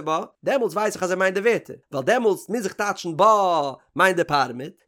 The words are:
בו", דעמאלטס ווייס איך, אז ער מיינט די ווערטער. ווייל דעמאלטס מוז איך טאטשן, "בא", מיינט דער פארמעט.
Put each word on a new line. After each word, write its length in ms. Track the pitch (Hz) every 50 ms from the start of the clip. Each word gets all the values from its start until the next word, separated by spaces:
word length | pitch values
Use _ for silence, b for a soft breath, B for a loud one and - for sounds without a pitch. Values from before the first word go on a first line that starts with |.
| 156
בו", 140 | 156 156 165 214 - _ _ -
דעמאלטס 300 | 170 254 269 240 190 156
ווייס 220 | 202 214 214 -
איך, 80 | - 185
אז 80 | 175
ער 60 | 185 185
מיינט 180 | 190 190 185
די 60 | 202
ווערטער. 340 | 196 233 226 165 - - - - _ _
ווייל 140 | - 135 127
דעמאלטס 440 | 156 226 254 240 214 185 - - -
מוז 160 | 202 247 208
איך 80 | 190 -
טאטשן, 440 | - 214 202 185 - - 175 160 147
"בא", 540 | 196 220 220 208 196 185 170 156 143 139 131 b b b _
מיינט 200 | - 180 190 185
דער 100 | 170 165
פארמעט. 460 | - 147 143 131 123 117 123 131 170 - _ _